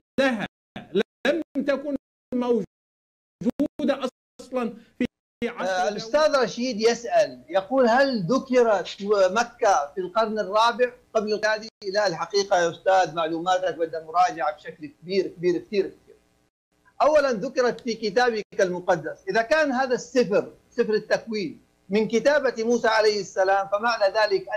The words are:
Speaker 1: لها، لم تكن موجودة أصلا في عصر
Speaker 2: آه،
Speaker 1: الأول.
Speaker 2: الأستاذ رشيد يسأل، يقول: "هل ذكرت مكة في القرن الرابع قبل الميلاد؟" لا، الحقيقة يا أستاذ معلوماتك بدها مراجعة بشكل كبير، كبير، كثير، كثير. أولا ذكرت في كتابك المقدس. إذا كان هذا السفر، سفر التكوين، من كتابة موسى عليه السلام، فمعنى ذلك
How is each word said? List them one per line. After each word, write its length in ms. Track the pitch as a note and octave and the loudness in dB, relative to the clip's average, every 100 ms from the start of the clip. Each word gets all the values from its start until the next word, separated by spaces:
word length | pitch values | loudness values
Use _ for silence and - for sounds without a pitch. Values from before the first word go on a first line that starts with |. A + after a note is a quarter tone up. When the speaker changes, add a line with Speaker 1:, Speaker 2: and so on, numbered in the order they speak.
| - - | -4 -2
Speaker 1:
لها، 280 | C4+ A3+ D#3+ _ _ - - F3+ - _ C4 | 0 0 -6 _ _ -20 -6 -4 -4 _ -2
لم 380 | D#4+ - C#4 C#4 | -2 -4 -6 -2
تكن 280 | C#4 D4 C4+ _ _ _ B3 | -2 -4 -8 _ _ _ -4
موجودة 1700 | A#3+ A#3 F#3 _ _ _ _ _ _ - G3 - D4 - C#4+ C4+ C4 - _ - | 0 0 -2 _ _ _ _ _ _ -8 -4 -2 -4 -2 -4 -2 -4 -10 _ -20
أصلا 320 | - B3+ A#3+ - - - | -10 -6 -6 -8 -12 -6
في 60 | B3 _ _ - A#3 | -6 _ _ -10 -8
عصر 240 | - F#3 | -6 -4
Speaker 2:
آه، 40 | F#3 | -2
Speaker 1:
الأول. 160 | F#3+ | -2
Speaker 2:
الأستاذ 520 | G#3 A3+ D4 D4+ C#4 | -4 -2 2 4 2
رشيد 380 | A#3 - B3+ G#3 | 0 -2 -4 0
يسأل، 600 | A3 A#3 A3+ F3 D3 B2+ - | 0 0 0 2 2 -2 -6
يقول: 380 | F#3+ F#3+ C4+ B3 | -4 0 2 4
"هل 400 | A#3+ C#4 A#3+ E3+ | 4 2 0 0
ذكرت 760 | B3+ - B3 A#3 G3 E3+ - G3+ G#3 F#3 | -2 2 2 4 2 -2 -6 0 2 2
مكة 600 | G3+ A#3+ - A3 F3 C#3+ - | 2 -4 0 2 2 0 -6
في 60 | |
القرن 380 | F3+ A3 A3 G#3+ | -4 -2 0 -2
الرابع 540 | F#3 G#3+ A#3 A3 B3 - _ | -2 2 2 2 -2 -4 _
قبل 200 | A3 G#3+ | -4 -2
الميلاد؟" 340 | G#3 G#3+ G#3+ A3 - G3+ | -2 -2 -2 -6 -14 -6
لا، 140 | F#3+ G#3 | -2 0
الحقيقة 500 | D#3+ E3 G3+ G3 F#3 | -2 -4 -2 2 2
يا 120 | E3+ | 2
أستاذ 460 | - - F#3+ F3 D#3+ | 0 2 2 2 0
معلوماتك 600 | D#3+ E3 F3+ F#3 F#3 D#3 | -4 -2 0 0 0 -4
بدها 280 | E3 D#3+ | -6 -6
مراجعة 520 | D#3+ E3+ F3+ D#3+ D3+ D3+ | -4 2 2 0 -6 -6
بشكل 300 | E3+ D#3 D3 - | -10 -16 -16 -16
كبير، 260 | D#3+ F#3+ D#3+ | -6 -2 -2
كبير، 300 | - F3 D#3+ | -2 -2 -2
كثير، 280 | - G#3 E3+ | -2 -4 -4
كثير. 300 | - _ - _ _ _ _ _ _ _ - | -6 _ -20 _ _ _ _ _ _ _ 0
أولا 300 | C4 D4+ C#4 | 4 4 2
ذكرت 500 | A3+ C4 B3+ B3 A3+ | 0 -4 0 0 -2
في 120 | A#3+ | -6
كتابك 500 | A3 G#3+ A#3 B3 A3 F#3+ - | -4 -2 2 2 0 -4 0
المقدس. 580 | F#3+ F3+ F3+ F3 D3+ C#3+ - | 0 0 0 -2 -2 -10 -4
إذا 120 | A3+ | -2
كان 300 | - D#4 D4 | 0 2 2
هذا 220 | B3 C4+ | 0 0
السفر، 600 | A#3+ - C4 A3 G3 B2+ - _ | -2 -2 0 2 0 -2 -8 _
سفر 220 | - G#3+ | -4 0
التكوين، 680 | G#3+ G#3 G3+ - G#3+ E3 - _ _ - | -2 -2 -4 -4 -6 -6 -10 _ _ -4
من 180 | G3+ A3 | 0 2
كتابة 560 | A3+ C#4 D4 B3+ A#3 | 2 2 2 2 -2
موسى 240 | A3+ A#3+ A#3 | 0 0 2
عليه 320 | A3 G#3+ G#3 | 2 2 2
السلام، 480 | F#3+ - F#3+ G3 G3 | -2 0 2 2 0
فمعنى 460 | G3+ A#3 A3+ G3 | -2 -2 0 2
ذلك 320 | G#3 G#3 F#3+ F#3+ | 2 2 0 -2